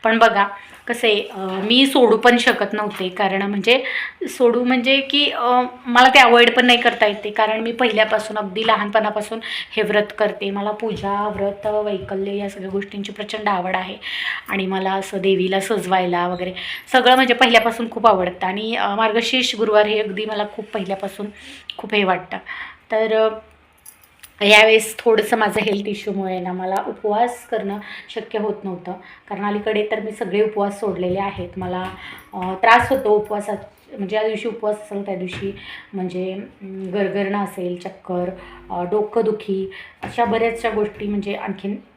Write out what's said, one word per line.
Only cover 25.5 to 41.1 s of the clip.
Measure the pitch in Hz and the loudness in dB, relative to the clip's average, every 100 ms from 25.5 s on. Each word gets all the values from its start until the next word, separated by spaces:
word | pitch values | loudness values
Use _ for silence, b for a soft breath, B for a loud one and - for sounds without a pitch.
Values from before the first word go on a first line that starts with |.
| 220 | 0
हेल्थ | 208 202 208 | -2 -2 -4
इश्यूमुळे | 202 214 196 190 185 | -6 -6 -4 -4 -4
ना | 180 | -6
मला | 185 185 190 - | -6 -2 -2 -4
उपवास | 214 214 208 240 240 - | -6 -2 0 0 -2 -6
करणं | 220 196 208 B B B | -6 -4 -8 B B B
शक्य | 226 214 220 | -12 -6 -4
होत | 208 208 | -4 -4
नव्हतं, | 196 180 180 185 B B - | -8 -10 -10 -12 B B -12
कारण | 190 | -6
अलीकडे | 208 208 214 214 214 | -2 -2 0 -2 -2
तर | 214 | -4
मी | 220 | -6
सगळे | - 208 196 | -8 -4 0
उपवास | 214 208 202 202 | 0 0 -2 -2
सोडलेले | 208 175 180 185 | -6 -4 -2 -2
आहेत. | 196 196 175 190 | -4 -8 -12 -8
मला, | 180 180 185 - B B B | -6 -6 -8 -12 B B B
अ, | 196 185 190 | -8 -6 2
त्रास | 226 240 - | 6 6 6
होतो | 269 214 | 0 4
उपवासात, | 208 208 208 202 202 - _ _ | 2 2 -6 -4 -8 -8 _ _
म्हणजे | 254 190 | -10 -4
ज्या | 214 220 | -2 -2
दिवशी | 214 233 | -2 -6
उपवास | 214 214 208 | -4 -4 -4
असेल | - 202 202 | -6 -10 -6
त्या | |
दिवशी | 185 180 180 196 202 B B B | -6 -8 -8 -8 -10 B B B
म्हणजे, | 196 185 180 185 190 - - | -8 -6 -6 -6 -8 -12 -16
अं, | 196 190 190 | -14 -10 -6
गरगरणं | 202 190 202 196 208 | -4 -2 -2 -2 -2
असेल, | 196 - 180 180 | -4 -6 -8 -6
चक्कर, | 190 - - 180 180 185 B B - | -10 -14 -8 -4 -4 -8 B B -10
अ, | 180 | -6
डोकंदुखी, | 180 208 208 233 220 214 - 190 190 B B B | -2 -2 0 0 0 -2 -4 -4 -4 B B B
अशा | - - | -10 -2
बऱ्याचशा | 233 226 233 226 233 | 0 2 0 0 -2
गोष्टी | 208 208 - | -2 -2 -4
म्हणजे | 208 | -4